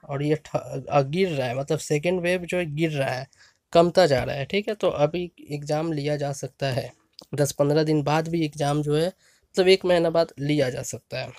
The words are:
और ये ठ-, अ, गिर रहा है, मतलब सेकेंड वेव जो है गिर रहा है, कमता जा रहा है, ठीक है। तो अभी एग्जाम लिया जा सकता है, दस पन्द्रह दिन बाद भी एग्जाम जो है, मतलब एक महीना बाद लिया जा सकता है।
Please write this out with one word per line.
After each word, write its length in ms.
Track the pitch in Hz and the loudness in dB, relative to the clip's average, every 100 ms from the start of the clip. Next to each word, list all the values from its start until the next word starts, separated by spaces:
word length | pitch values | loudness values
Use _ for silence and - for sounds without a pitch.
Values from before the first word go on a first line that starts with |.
| - | -10
और 140 | 139 | -4
ये 120 | 147 151 | 0 -2
ठ-, 540 | - - 123 135 127 | -2 -8 -6 -10 0
अ, 120 | 143 | 0
गिर 280 | 139 170 190 | 2 0 0
रहा 180 | 143 127 | 0 -2
है, 100 | 127 | -4
मतलब 220 | 139 156 | -4 -6
सेकेंड 420 | - 147 175 185 | -2 0 0 0
वेव 200 | 170 180 170 | 0 -2 -2
जो 120 | 180 | -4
है 180 | 170 143 | -2 -2
गिर 160 | 165 | -2
रहा 180 | 147 135 | 0 -2
है, 180 | 127 131 _ - _ _ | -4 -10 _ -20 _ _
कमता 320 | 170 175 180 170 | 4 6 6 4
जा 180 | 127 | 4
रहा 120 | 117 135 | 0 -6
है, 100 | 139 | -2
ठीक 220 | 196 208 | -4 -4
है। 80 | 208 | -2
तो 120 | 180 | -2
अभी 440 | 143 147 170 180 _ - | 2 0 0 -8 _ -10
एग्जाम 400 | 147 143 151 165 | -10 -4 -2 -2
लिया 260 | 151 143 147 | -4 -4 -4
जा 140 | 143 | -4
सकता 360 | 139 135 _ 139 | -6 -10 _ -4
है, 260 | 127 120 _ _ - - 143 | -4 -6 _ _ -20 -10 -2
दस 160 | 143 | 0
पन्द्रह 320 | - 143 151 | 2 2 4
दिन 200 | 156 156 | 4 2
बाद 240 | 143 156 165 | 2 0 0
भी 180 | 170 156 | -2 -2
एग्जाम 360 | 151 143 151 | -2 -2 0
जो 140 | 147 151 | 0 0
है, 120 | 170 | -2
मतलब 600 | - _ _ _ - 185 | -6 _ _ _ 2 4
एक 180 | 185 185 | 4 4
महीना 240 | 175 165 | 2 4
बाद 240 | 165 165 - | 2 0 -4
लिया 300 | 143 147 131 | -2 0 0
जा 120 | 131 | -2
सकता 380 | 127 127 _ 131 | -10 -14 _ -10
है। 120 | 127 | -10